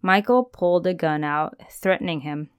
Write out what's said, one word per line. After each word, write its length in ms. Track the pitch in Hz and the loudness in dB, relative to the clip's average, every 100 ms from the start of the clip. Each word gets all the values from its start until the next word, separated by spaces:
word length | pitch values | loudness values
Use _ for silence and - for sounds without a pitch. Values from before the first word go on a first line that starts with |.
Michael 420 | 185 190 208 247 | 2 2 4 2
pulled 440 | 247 - 180 175 175 | 2 -2 2 2 0
a 60 | |
gun 300 | 180 160 151 | -2 -2 -2
out, 360 | 151 147 156 - - | -2 -2 -4 -8 -20
threatening 500 | - 190 185 185 160 | -6 0 0 0 -6
him 280 | 139 147 151 | -6 -8 -10